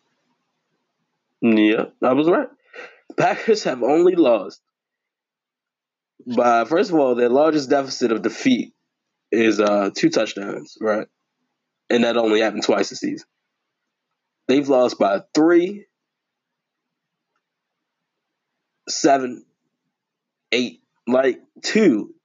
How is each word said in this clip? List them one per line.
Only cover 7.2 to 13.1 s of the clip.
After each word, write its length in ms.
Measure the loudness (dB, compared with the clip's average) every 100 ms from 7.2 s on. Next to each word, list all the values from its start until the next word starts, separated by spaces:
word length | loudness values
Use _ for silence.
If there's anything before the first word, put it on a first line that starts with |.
| 2
largest 420 | 2 2 0 0
deficit 420 | -2 -2 -4 -2
of 100 | -2
defeat 520 | -4 -2 -2 -2 -4 _ _ _ _ _ -4
is, 300 | 0 2 2
uh, 300 | 0 0 -2
two 160 | -2 0
touchdowns, 680 | 0 -4 -6 -10 -12 -14 -6
right? 260 | -4 -4 -6 _ _ _ _ _ _ _ -2
And 160 | 0
that 120 | 2 0
only 240 | 2 2
happened 240 | 0 -2
twice 260 | -2 -2 -2
this 100 | -6
season. 260 | -8